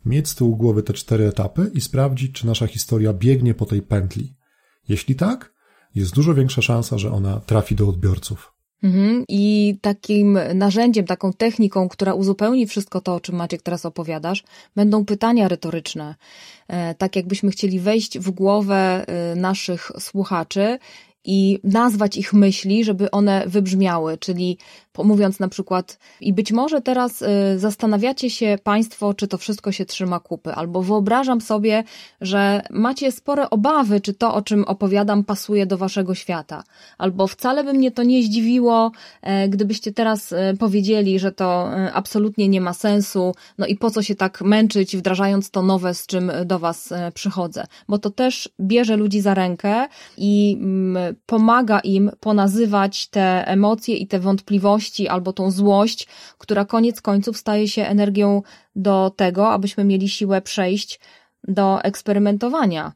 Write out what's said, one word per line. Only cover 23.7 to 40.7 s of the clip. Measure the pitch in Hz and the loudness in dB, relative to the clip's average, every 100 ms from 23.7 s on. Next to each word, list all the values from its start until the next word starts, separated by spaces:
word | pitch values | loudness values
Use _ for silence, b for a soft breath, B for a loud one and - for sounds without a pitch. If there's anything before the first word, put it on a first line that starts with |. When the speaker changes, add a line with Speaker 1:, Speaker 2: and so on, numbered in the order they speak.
| 190 190 170 160 160 | 2 2 0 -2 -6
Speaker 2:
czyli | - 180 180 180 B B B | -6 -4 -4 -4 B B B
po-, | - | 0
mówiąc | 196 208 196 190 | 2 4 2 0
na | 185 | -6
przykład: | - 190 185 180 - b b | -6 -4 -4 -4 -18 b b
„I | 202 | -2
być | 190 208 | 0 0
może | 226 294 302 | 0 0 0
teraz, | 247 254 247 - | 0 0 -2 -2
y, | - 202 196 190 | 0 2 2 0
zastanawiacie | 208 202 226 208 240 269 247 | -2 0 0 0 0 -2 -6
się | - 220 202 | -2 -2 0
państwo, | - 208 226 - 208 | 0 0 0 -2 -4
czy | 202 202 | -2 -4
to | 185 | -6
wszystko | - 202 202 | -6 -6 -6
się | 190 | -6
trzyma | 190 - 185 175 | -6 -6 -4 -4
kupy, | _ 165 160 | _ -10 -8
albo | - 170 175 | -8 -4 -4
wyobrażam | 185 214 196 247 262 240 | 0 0 2 2 2 -2
sobie, | - 214 220 214 220 B B B | 0 -2 2 0 -2 B B B
że | 185 202 196 202 - | -2 2 2 0 -2
macie | - 233 269 269 | -2 -2 0 -2
spore | - - 285 269 | -2 -4 -2 0
obawy, | 220 254 311 226 202 | 0 2 2 2 2
czy | 202 | 0
to, | 196 233 | -2 0
o | 214 | 0
czym | 208 208 | 0 0
opowiadam, | 196 196 202 202 208 208 | 0 -2 0 2 2 0
pasuje | 202 202 - 208 190 | 0 -4 0 0 0
do | 185 | -2
waszego | 190 202 185 | -2 -2 -4
świata, | 185 - 170 151 151 - b b b | -4 -6 -8 -8 -16 -16 b b b
albo | 185 185 190 | -4 0 -2
wcale | - 247 277 | 0 -2 0
by | 277 | 0
mnie | 269 254 | 2 2
to | 247 | 2
nie | 240 254 | 2 4
zdziwiło, | 220 220 226 247 240 226 226 226 B B | 2 0 2 2 4 4 2 -2 B B
e, | - 196 196 | -4 0 0
gdybyście | 196 202 214 220 | 0 -2 -2 -6
teraz, | 208 220 208 - | -2 0 -2 -4
e, | 175 190 196 | -2 -2 0
powiedzieli, | 226 | 0